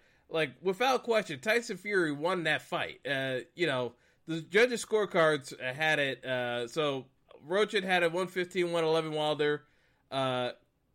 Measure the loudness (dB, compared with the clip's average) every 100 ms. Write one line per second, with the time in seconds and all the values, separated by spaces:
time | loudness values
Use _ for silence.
0 | _ _ -6 -2 -2 -4 -4 0 2 2
1 | 2 0 0 -4 0 0 0 -8 -2 2
2 | 2 0 -2 0 0 -2 -2 -4 -4 -6
3 | -4 -2 -2 -4 -6 -2 0 0 -2 -8
4 | _ _ -8 -8 0 4 4 2 -2 0
5 | 2 4 4 4 -2 -8 -8 -2 0 2
6 | 0 -2 -4 -2 -2 -4 -4 -2 0 -2
7 | -8 _ -20 -18 -2 0 2 0 0 2
8 | 2 0 -4 -4 -4 -2 0 2 2 2
9 | 0 -2 0 2 0 0 -6 _ _ _
10 | -8 -4 -2 -2 -4 -6 _ _ _